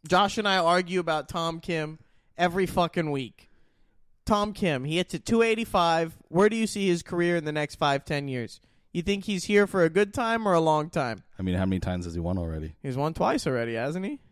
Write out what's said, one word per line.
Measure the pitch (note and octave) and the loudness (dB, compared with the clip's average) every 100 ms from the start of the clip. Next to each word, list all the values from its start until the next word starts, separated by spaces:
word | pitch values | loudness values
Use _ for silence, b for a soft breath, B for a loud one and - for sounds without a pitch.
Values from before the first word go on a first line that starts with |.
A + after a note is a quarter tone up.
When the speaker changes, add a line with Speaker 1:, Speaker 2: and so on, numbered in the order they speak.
| - | 2
Speaker 1:
Josh | F3+ G3+ A3+ | 2 4 0
and | G#3 | 2
I | F#3+ | 2
argue | E3 F3+ F3+ F#3 | 4 2 2 -2
about | E3+ D#3 C#3 | 0 -2 -4
Tom | F3+ E3 E3 | -6 -4 -6
Kim | - E3 D#3 D#3 _ _ _ - | -6 -4 -4 -10 _ _ _ 0
every | F3 F3 F3+ | 0 2 0
fucking | - E3+ - D#3+ | 0 0 0 -2
week. | C#3+ A#2+ _ _ _ _ _ _ _ _ _ - | -4 -6 _ _ _ _ _ _ _ _ _ 0
Tom | G#3 G#3 | 2 0
Kim, | G3+ F#3+ C3+ C#3 | -2 -2 0 0
he | E3+ | -2
hits | F3+ | -2
at | F#3+ - | -6 0
two | A#3 | 2
eighty-five. | A3+ A3 A3+ G3 E3+ E3 E3 - _ | 4 2 0 2 4 2 0 -6 _
Where | E3 G#3 | 4 4
do | A3+ | 4
you | A3 | -2
see | G3+ G3 | 0 0
his | E3+ | 0
career | - F3 E3+ F3 | -2 -2 0 0
in | |
the | D3+ | -2
next | D3+ D3 - | -4 -4 -2
five, | D3+ C#3 - | 0 0 -2
ten | D3 C#3+ | -6 -4
years? | B2+ A2+ - _ _ _ | -6 -8 -12 _ _ _
You | E3+ | -6
think | F3 G3+ F#3+ | -2 -2 -2
he's | F#3+ | -4
here | - G3+ G3+ | 2 4 4
for | G3 | 4
a | E3 | 2
good | E3+ G#3 | 4 0
time | C#4 A3+ A3+ G#3+ | 0 -2 0 2
or | |
a | E3+ | 2
long | D#3+ D#3 D#3 | 4 2 0
time? | E3+ B2+ G#2+ - - | -4 -4 -6 -12 -6
Speaker 2:
I | |
mean, | F#2 F#2 | -2 0
how | F#2+ | 0
many | F#2 | 0
times | F#2 F2+ F2 | -2 -4 -6
has | |
he | E2+ | -6
won | E2+ F#2 | -4 -4
already? | E2+ D#2 D#2+ - | -4 -6 -8 -10
Speaker 1:
He's | C#3 B2+ | -8 -4
won | D3 | -4
twice | E3 F#3 C#4+ - | -2 0 0 -2
already, | B2 A#2 | -2 -2
hasn't | A2+ C3 F3 G3 | -4 -4 -4 -8
he? | D4 _ | -10 _